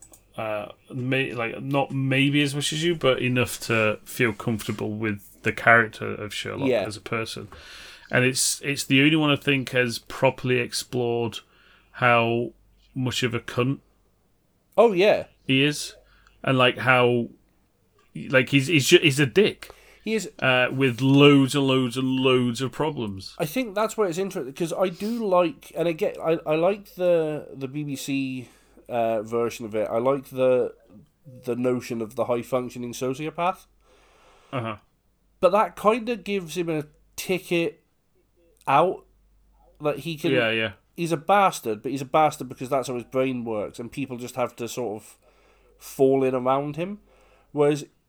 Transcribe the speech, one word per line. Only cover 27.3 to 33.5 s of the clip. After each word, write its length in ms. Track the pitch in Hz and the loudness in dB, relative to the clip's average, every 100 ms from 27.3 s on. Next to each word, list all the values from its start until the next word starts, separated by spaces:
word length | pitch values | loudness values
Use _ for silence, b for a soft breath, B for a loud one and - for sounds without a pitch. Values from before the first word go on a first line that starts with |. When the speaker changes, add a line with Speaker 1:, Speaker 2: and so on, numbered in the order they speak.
| 151 - | -6 -10
Speaker 2:
the 140 | 123 135 | -12 -10
B 160 | 143 | -8
B 120 | 147 139 | -8 -8
C, 520 | - 139 135 127 120 b b b - | -6 -4 -4 -8 -12 b b b -6
uh, 340 | 120 113 113 | -2 0 -2
version 420 | 110 117 117 - | -2 -2 -2 -4
of 100 | 117 | -6
it. 140 | 110 104 | -4 -2
I 60 | 113 | 0
like 280 | 123 139 - | 0 0 -4
the, 460 | 131 131 127 113 - _ - - _ - 123 | 0 2 4 0 -6 _ -20 -20 _ -20 -12
the 120 | - 120 | -6 -2
notion 460 | 127 127 113 120 | 0 -2 -4 -6
of 140 | 110 117 | -6 -4
the 100 | 110 | -2
high-functioning 640 | 123 117 127 123 123 120 | -2 -2 -4 -4 -8 -10
sociopath. 720 | 117 127 135 151 156 170 | -6 -6 -4 -8 -4 -4